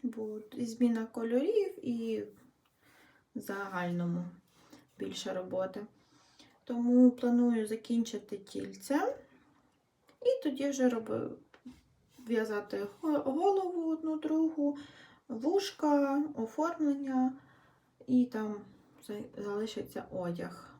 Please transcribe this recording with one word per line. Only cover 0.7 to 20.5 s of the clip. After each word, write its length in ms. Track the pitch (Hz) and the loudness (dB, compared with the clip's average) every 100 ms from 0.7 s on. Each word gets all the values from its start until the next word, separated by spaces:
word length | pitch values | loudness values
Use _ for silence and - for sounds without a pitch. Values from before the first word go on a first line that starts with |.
| 226 240 226 226 | 2 2 2 -2
кольорів, 800 | - 226 247 311 440 381 - - | -6 0 2 4 2 2 -4 -6
і 360 | 233 226 214 208 - - _ _ _ _ - - _ _ | -4 -2 -4 -6 -14 -20 _ _ _ _ -20 -20 _ _
в 60 | 233 | -14
загальному 840 | - 196 196 180 175 175 175 175 175 - _ _ _ - _ _ | -8 -8 -6 -4 -2 0 0 -2 -4 -12 _ _ _ -20 _ _
більше 360 | 196 190 202 | -8 -6 -6
роботи. 520 | 185 185 185 190 208 208 _ _ _ _ _ - _ | -6 -4 -4 -4 -6 -12 _ _ _ _ _ -20 _
Тому 460 | - 240 240 247 254 | -6 0 4 8 8
планую 560 | 247 247 240 240 233 214 | 8 2 4 4 2 0
закінчити 720 | 220 - 233 226 208 - 202 | -4 -2 0 0 -4 -8 -12
тільце 760 | - 196 196 196 - 285 392 571 - _ _ _ _ _ _ _ _ _ | -10 -10 -10 -12 0 0 2 -4 -12 _ _ _ _ _ _ _ _ _
і 200 | 240 269 | 2 2
тоді 260 | 311 269 277 | 0 0 -2
вже 200 | 269 254 | 2 2
роби-, 420 | 233 220 - - - - - 247 - _ _ _ - | 2 -2 -4 -4 -10 -18 -20 -20 -20 _ _ _ -20
в'язати 680 | 233 226 220 208 202 202 202 - | -2 0 2 -2 -4 -6 -6 -4
го-, 180 | 320 294 | 0 2
голову 720 | - 277 381 392 370 359 330 | 2 2 4 4 0 -2 -2
одну, 280 | 311 320 311 | -2 -2 -4
другу, 600 | 311 311 320 320 285 285 - - - - _ | 0 2 2 2 0 0 -10 -20 -20 -20 _
вушка, 920 | 226 262 392 - - 302 294 277 277 302 | -4 2 2 0 -2 2 4 4 2 0
оформлення 1000 | - 226 - 320 339 302 277 277 262 254 262 - - _ _ _ _ - | -2 -6 0 -2 0 0 0 0 2 2 0 -16 -20 _ _ _ _ 2
і 180 | 254 | 4
там 360 | 247 220 214 208 202 - _ - - | 4 0 -4 -6 -10 -20 _ -20 -12
за-, 360 | 208 233 - | -12 -10 -10
залишиться 600 | 202 202 220 214 - - - | -6 -4 -4 -6 -8 -10 -8
одяг. 640 | 185 175 170 175 | -6 -4 -4 -8